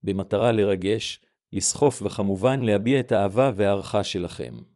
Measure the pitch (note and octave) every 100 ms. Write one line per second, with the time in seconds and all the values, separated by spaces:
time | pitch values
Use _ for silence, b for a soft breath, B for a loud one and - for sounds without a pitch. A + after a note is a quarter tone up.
0 | G2+ F#2+ F#2+ G2+ A#2 A2 G2+ F#2+ F#2 A2
1 | - - _ _ _ G2 - - C#3+ -
2 | G2+ - G2 F#2+ A#2 C3+ A#2+ G2+ A2 C3+
3 | B2 A2 G2+ G2+ C3+ G2+ G2+ G2+ F#2 G#2+
4 | G2 F#2+ F2 - B1 A#1 A1+